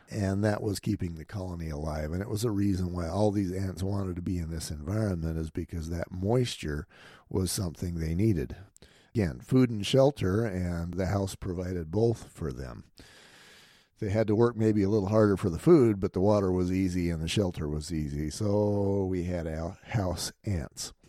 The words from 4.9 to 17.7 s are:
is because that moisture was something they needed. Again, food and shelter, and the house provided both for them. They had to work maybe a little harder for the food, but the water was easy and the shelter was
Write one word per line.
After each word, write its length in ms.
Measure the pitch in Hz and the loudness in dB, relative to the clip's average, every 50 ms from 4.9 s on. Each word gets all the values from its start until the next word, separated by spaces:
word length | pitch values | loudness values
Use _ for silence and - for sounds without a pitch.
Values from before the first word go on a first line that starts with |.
| 101 107 110 101 92 85 80 82 80 80 | -2 0 0 0 -2 -2 -2 -2 -2 -4
is 120 | 80 78 | -4 -4
because 380 | - 92 82 - - 82 78 82 | -6 -6 -6 -6 -6 -8 -6 -6
that 240 | 85 85 - - | -4 -6 -6 -6
moisture 760 | - 90 95 98 120 127 123 123 - - - 78 73 73 78 - - - - - - - _ _ | -6 -4 0 2 2 2 2 0 -4 -6 -6 -4 -4 -4 -6 -10 -16 -20 -20 -20 -20 -20 _ _
was 200 | - 92 92 87 | -2 -2 0 0
something 440 | - - 98 85 69 - 95 90 85 | -2 -4 -4 -6 -6 -6 -6 -6 -4
they 200 | 82 80 78 82 | -4 -2 -2 0
needed. 400 | 85 104 113 101 78 64 - - - - - _ _ - - _ - _ _ - | 2 2 2 2 2 -2 -4 -8 -12 -16 -20 _ _ -20 -20 _ -20 _ _ -2
Again, 260 | 117 98 80 64 62 | 0 0 0 -2 -6
food 300 | - - 127 131 131 120 | -4 2 4 4 4 4
and 140 | 117 104 98 | 2 -4 -2
shelter, 600 | - - 135 135 147 - - 104 92 92 107 120 | 2 4 6 6 4 4 0 0 0 2 2 0
and 500 | 110 92 90 90 87 87 85 85 87 87 | 0 -2 -2 -2 -2 -2 -4 -4 -4 -4
the 120 | 90 92 | -4 -2
house 280 | 90 101 98 98 92 - | 0 0 0 -2 -4 -6
provided 560 | - - 98 87 87 90 90 92 87 82 78 | -8 -8 -6 -6 -4 -4 -4 -6 -6 -6 -2
both 380 | 82 104 117 120 113 - - - | 0 2 2 2 2 -2 -6 -14
for 220 | - - 85 76 | -10 -8 -8 -6
them. 320 | 64 62 65 62 58 - - _ _ - - - - - - - - - - - - - - - - _ _ _ _ _ | -6 -8 -10 -10 -12 -14 -18 _ _ -20 -20 -20 -20 -20 -20 -20 -20 -20 -20 -20 -20 -20 -20 -20 -20 _ _ _ _ _
They 120 | 113 101 | -4 0
had 160 | 98 110 110 | 0 2 2
to 100 | 104 107 | 4 4
work 180 | 104 120 120 120 | 6 4 4 4
maybe 280 | 107 110 110 107 107 | 4 2 4 4 4
a 80 | 98 95 | 4 4
little 180 | 107 107 95 95 | 4 2 2 4
harder 300 | 110 110 110 104 98 90 | 4 6 6 6 6 4
for 100 | - 95 | 2 0
the 100 | 80 80 | -2 2
food, 420 | - 156 175 156 123 113 107 95 | 6 8 8 8 8 6 4 2
but 120 | 98 92 | -2 -2
the 80 | - 92 | 0 2
water 320 | 92 104 107 104 98 92 | 4 4 4 4 2 2
was 180 | 92 92 90 90 | 2 2 2 2
easy 380 | 92 95 95 92 87 90 87 85 | 2 2 2 2 0 0 0 0
and 140 | 85 78 | -2 -2
the 60 | 80 82 | -4 -2
shelter 380 | - 113 101 90 85 - 82 | 0 0 0 0 -2 -4 -4
was 260 | 73 | -4